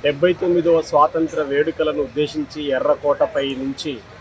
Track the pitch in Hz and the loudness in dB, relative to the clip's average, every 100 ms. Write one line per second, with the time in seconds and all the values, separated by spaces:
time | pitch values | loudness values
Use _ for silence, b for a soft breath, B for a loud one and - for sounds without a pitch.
0 | 143 143 175 175 185 175 165 165 156 151 | 0 2 2 2 2 2 4 2 2 4
1 | 156 165 160 - 143 139 156 165 156 147 | 4 2 -2 -2 -2 0 0 0 -2 -2
2 | 139 120 147 156 143 151 147 131 117 - | -4 -2 -2 -2 -8 -6 -4 -2 0 0
3 | 147 139 147 147 139 131 135 135 156 123 | 0 0 0 0 -4 -4 -6 -6 -8 -8
4 | 95 - | -12 -20